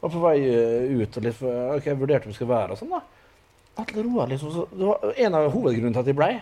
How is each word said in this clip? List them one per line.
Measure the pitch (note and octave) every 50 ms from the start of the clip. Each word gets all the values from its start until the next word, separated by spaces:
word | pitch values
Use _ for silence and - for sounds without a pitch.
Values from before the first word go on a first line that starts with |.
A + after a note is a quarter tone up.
| -
var | E3+ D#3+
på | E3+ E3+
vei, | E3+ D#3 C#3+ C#3
eh, | C3 A#2+ A#2 A#2 A#2 A#2 A#2+ B2 C3 C#3 B2
ut | G#2+ G#2 -
og | - G#2+
litt, | A#2+ A2+ - C3
eh, | B2+ A#2+ B2 B2 B2+ C#3+
ok, | D3 C#3+ D3+
jeg | C#3+ C3+
vurderte | C3 C3+ D3 C3 - G#2+
om |
det | G2+ -
skulle | C3 A#2 B2
være | A#2 G2+ F2+ F#2
og | G#2
sånn | - D#4 F#4
da. | F4 - - _ _ _ _ _ _ _ _ _ _ _ _ _ - A3
Atle | - - G#3+ A3
Roar, | A#3+ B3 A#3 C3 A#2+
liksom, | C3+ C3+ D3 D3+ D#3
så, | E3+ E3+ -
det | - F#3+ F#3
var | G3 G#3 - - G#3 A#3+
en | C4+ B3 G#3+ F3+
av | D#3+ D3+ D3
hovedgrunnene | C3+ A3 B3 D3+ A#2+ A2 A2+ A#2+ A2+
til | A#2+ B2+
at | C3 C#3
jeg | C#3
ble | D3 F3+ B3 A#3